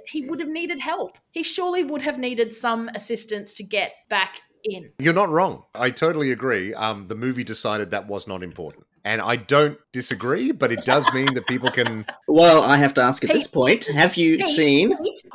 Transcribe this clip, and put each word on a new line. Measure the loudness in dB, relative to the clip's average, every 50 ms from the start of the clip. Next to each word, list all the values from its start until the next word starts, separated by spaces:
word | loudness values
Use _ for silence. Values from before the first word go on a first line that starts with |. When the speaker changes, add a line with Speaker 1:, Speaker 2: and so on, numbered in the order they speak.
| -10 -10
Speaker 1:
he | -10 -10 -8 -8
would | -8 -8
have | -8 -8
needed | -8 -8 -8 -8 -8 -8
help. | -8 -6 -6 -6 -8 -10 -12 _ _ _
He | _ -8 -6
surely | -6 -6 -4 -4 -2 -2 -2 -2
would | -4 -4 -6
have | -6 -6 -6 -4
needed | -6 -4 -2 -2 -2 -4 -4
some | -4 -4 -4 -4 -4 -6 -8 -10
assistance | -10 -8 -8 -8 -8 -6 -8 -8 -8 -8 -10 -14
to | -14 -10
get | -6 -2 -2 -2 -4 -6 -12 _ _
back | -4 -2 -2 -4 -6 -12 -20 _ _ _ -10
in. | -8 -8 -8 -12 -16 _ -2
Speaker 2:
You're | 0 2 4
not | 4 2 2
wrong. | 2 2 2 0 -2 -6 -14 _ -6
I | -4 -2 -2
totally | 0 0 0 0 0 0 0 -2
agree. | -2 -2 -2 -2 -2 -2 -2 -4 -6
Um, | -4 -4 -4 -4 -6 -8
the | -10 -8
movie | -6 -4 -4 -4 -4 -6
decided | -6 -6 -4 -4 -2 -2 -4 -4 -4
that | -4 -6 -6 -6
was | -8 -8 -8 -8
not | -10 -10
important. | -10 -10 -12 -12 -14 -14 -14 -18 _ _ _ _ -6
And | -4 -2 -2
I | 0 0 -2
don't | -2 0 2 4 4 4 4 0 -4 _ _ -10
disagree, | -8 -6 -6 -6 -6 -4 -2 -2 -2 -2 -2 -2
but | 0 0 0
it | 0 0 2
does | 2 2 4 4 2 0
mean | 0 0 0 -2
that | -2 -4
people | -4 -4 -2 -2 -2
can | 0 0 0 -2 -2 -6 -8 -12 -14 -8
Speaker 3:
<laughs> | _ 2
Well, | 6 8 8 10 8 8 8
I | 6 6 4
have | 4 4 4
to | 4
ask | 2 2 2 0 0
at | 2
Speaker 1:
Pete, | 2 2
Speaker 3:
this | 0 0
point, | 0 2 4 4 2 2 0
have | -2 2 2 4 4 4 4
you | 4 4 4 4
Speaker 1:
Pete, | 4 2
Speaker 3:
seen | 4 4 4 6 6 6 4 4 2 0
Speaker 1:
Pete, | -2 -6 -6 -8 -12 -12 -6